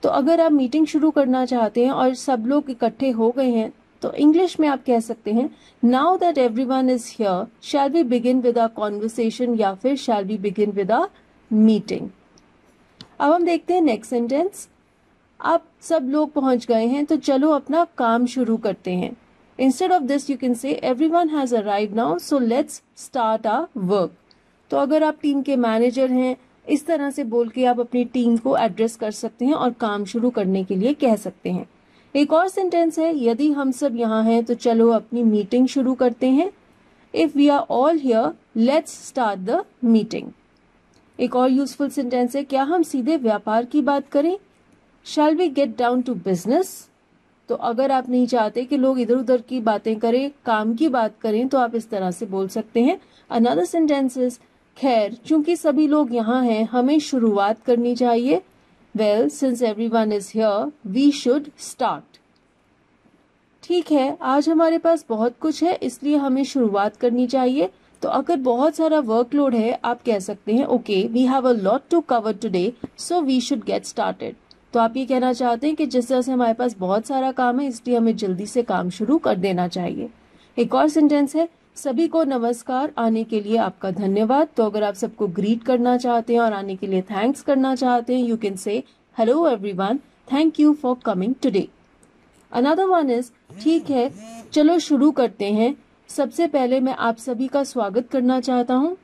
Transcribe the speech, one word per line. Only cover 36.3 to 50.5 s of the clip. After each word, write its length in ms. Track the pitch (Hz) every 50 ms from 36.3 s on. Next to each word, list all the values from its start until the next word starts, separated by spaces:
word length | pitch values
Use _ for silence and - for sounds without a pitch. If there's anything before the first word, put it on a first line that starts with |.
| 262 269 339 392 - _ _ _ _ _ _ _ _ _ _ _ _
If 160 | - 320 311
we 200 | - 269 285 294
are 140 | 285 285 - -
all 340 | - 233 254 302 339 320 277
here, 260 | 262 226 220 233 302 339 - _ _ _ 226
let's 560 | 226 240 269 311 330 - - - - - -
start 240 | 269 247 214 202 190 185
the 180 | 190 247 349 392 _ _ _ -
meeting। 380 | 240 226 220 208 - - - - - - _ _ _ _ _ _ _ _ _ _ _ _ _ _ _ _ -
एक 160 | - 247 247
और 160 | 254 254 262
useful 380 | 254 262 285 262 - - 285 269
sentence 460 | - - 277 240 240 247 247 240 247
है, 80 | 277 285
"क्या 200 | 285 277 262 269
हम 200 | 269 330 370 330
सीधे 340 | - - 269 240 240 320 320
व्यापार 480 | 262 226 214 208 208 - 214 226 240
की 160 | 240 - 302
बात 280 | 269 254 285 285 285 _
करें?" 260 | - 285 285 330 370 403 _ _ _ _ _ _ _ _ _ _ _ _ _
Shall 340 | - - 311 302 302 320 302
we 160 | 370 330 262
get 260 | 277 277 240 220 -
down 280 | 247 240 247 254 247 254
to 60 | 247 185 170 196
business? 400 | 190 175 175 202 247 330 370 - - - - _ _ _ _ _ _ _ _ _ _ _ _ _
तो 60 | 233
अगर 360 | - - - 233 220 269 277
आप 180 | 269 262 254 254
नहीं 180 | 247 247 247 233
चाहते 380 | 254 240 214 214 214 240 247
कि 120 | 247 294 285
लोग 220 | 254 262 269 254
इधर 160 | 240 214 240
उधर 260 | 254 262 214 254 247
की 180 | 240 - 254 254
बातें 360 | 220 220 214 208 - - 220 214
करें, 320 | 220 233 233 254 269 277 285 _ _
काम 300 | -